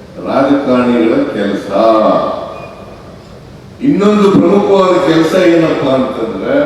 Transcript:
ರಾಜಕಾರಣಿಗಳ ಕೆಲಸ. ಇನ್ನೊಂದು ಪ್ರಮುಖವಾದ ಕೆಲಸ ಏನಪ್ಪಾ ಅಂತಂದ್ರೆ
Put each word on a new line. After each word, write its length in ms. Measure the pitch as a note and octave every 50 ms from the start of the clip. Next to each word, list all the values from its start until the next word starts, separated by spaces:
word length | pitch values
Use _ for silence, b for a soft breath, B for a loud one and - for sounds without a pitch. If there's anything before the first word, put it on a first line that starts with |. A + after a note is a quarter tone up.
| - - - - F2
ರಾಜಕಾರಣಿಗಳ 920 | - - C3 C#3+ C#3+ C#3+ C#3 C3 B2+ B2 B2 A#2+ A#2+ A#2+ A#2 A2 A2 - - - - -
ಕೆಲಸ. 340 | G#2 G2+ G2 G2 - - - - - A2 A2+ A2 A2 G#2+ G2+ - - - - - - - - - - - - - - - - - - - - - - - - - - - - - - - - - - - C#3+
ಇನ್ನೊಂದು 380 | E3 F#3 G3+ G#3 G#3+ G#3 G3 F#3+ - C#3+
ಪ್ರಮುಖವಾದ 560 | - F3 G3 G3+ G3+ G3+ G3 F#3+ F#3 F3+ F3 F3 - E3
ಕೆಲಸ 240 | D#3+ D#3+ D#3+ D#3+ F#3 F#3 F3 E3+ E3
ಏನಪ್ಪಾ 380 | E3 D#3+ D3+ C#3 - C#3+ C3+ C3+ C3
ಅಂತಂದ್ರೆ 560 | B2 - - - A2+ G#2 G2 - - B2 C#3 D3 D3